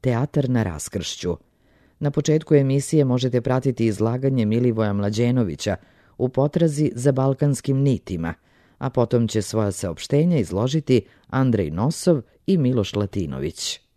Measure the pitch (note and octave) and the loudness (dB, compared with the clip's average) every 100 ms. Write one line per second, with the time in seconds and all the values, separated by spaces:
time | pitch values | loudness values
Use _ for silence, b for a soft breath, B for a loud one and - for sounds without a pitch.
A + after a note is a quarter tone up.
0 | C3 A#2 C#3+ D3+ C3 B2 G#2 D2+ - G2+ | 0 0 0 0 0 0 -2 -6 -8 -8
1 | - - F2 E2 _ b b b b b | -8 -6 -6 -6 _ b b b b b
2 | D3 - - D#3 - D3 C3+ C#3 - D#3 | -2 -2 2 0 4 4 4 0 2 2
3 | C3+ B2 B2+ A#2+ A#2+ B2+ C3 A#2+ A2+ G2+ | 4 2 2 0 0 0 -2 0 0 2
4 | A2 B2 C3+ C3 G#2+ A2+ B2 A2 G#2+ G2+ | 0 0 0 0 0 2 2 2 0 0
5 | G2+ G#2+ A#2+ B2+ G#2 D2 G#2+ F#2 b b | -2 0 2 2 0 -2 -4 -4 b b
6 | b - B2+ C3 D3 D#3 E3 C#3+ D3+ - | b -4 -2 0 0 2 0 2 -2 2
7 | C3+ C3 C3+ C3+ D3 C3+ - C3+ C#3 A#2 | 0 2 0 2 0 0 0 2 2 0
8 | - F2 E2 - b b b b B2+ C3 | -4 -6 -6 -8 b b b b -4 0
9 | A#2 B2 A2+ A2 G2+ A2 G#2 F#2+ F#2+ D#2+ | 2 2 0 -2 -2 -2 -2 -2 -8 -8
10 | - C#3+ E3+ D#3+ F#2 F2+ B2+ D#3 D3 B2+ | -2 2 2 2 0 -2 0 -2 2 2
11 | b b b C3 C3 A2 D#2+ E2 B2+ - | b b b 0 2 2 -2 -2 -2 0
12 | - D3+ - b - F#3+ C3 B2+ G2 G#2 | 0 0 -2 b 0 2 2 0 -2 -4
13 | G2+ G2+ D#2 C2 D2 - - - _ | -4 -4 -6 -6 -8 -8 -10 -10 _